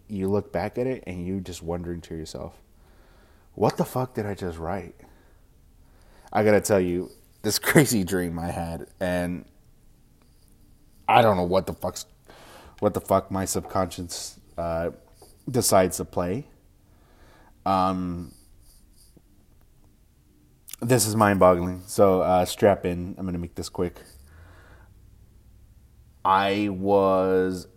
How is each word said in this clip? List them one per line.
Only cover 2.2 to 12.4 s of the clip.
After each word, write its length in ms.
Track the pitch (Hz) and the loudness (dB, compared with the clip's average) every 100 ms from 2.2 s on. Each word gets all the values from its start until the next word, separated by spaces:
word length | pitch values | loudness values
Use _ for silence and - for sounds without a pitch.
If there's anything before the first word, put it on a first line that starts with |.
| 78 65 80 - _ _ _ _ _ _ _ _ _ | -12 -12 -14 -16 _ _ _ _ _ _ _ _ _
"What 220 | - - - | 0 0 0
the 80 | |
fuck 300 | 175 127 127 | -4 -4 -4
did 120 | - 104 | -4 -6
I 80 | |
just 240 | 95 92 82 | -6 -8 -8
write?" 380 | 82 98 87 - - - _ _ _ _ _ _ _ _ - - - | -8 -8 -10 -18 -20 -20 _ _ _ _ _ _ _ _ -20 -20 -8
I 100 | 107 | 0
gotta 180 | 107 101 | 4 4
tell 200 | - 101 | 4 2
you, 300 | 90 87 87 - _ _ | 2 -2 -6 -12 _ _
this 160 | 107 - | -4 -2
<laughs> 120 | - | 2
crazy 340 | 170 131 110 | 4 4 2
dream 340 | 87 92 87 85 | 0 -2 -2 -6
I 120 | 87 | -6
had, 380 | 87 85 82 - - | -6 -6 -8 -12 -6
and 460 | 92 90 87 87 - _ _ _ _ _ _ _ _ _ _ _ _ _ _ _ - | -2 -2 -2 -6 -12 _ _ _ _ _ _ _ _ _ _ _ _ _ _ _ 2
I 140 | 117 | 4
don't 140 | 117 92 | 6 4
know 80 | |
what 220 | 87 95 - | 2 0 -2
the 80 | |
fuck's, 300 | 80 87 - - _ - - | -6 -8 -10 -16 _ -20 -20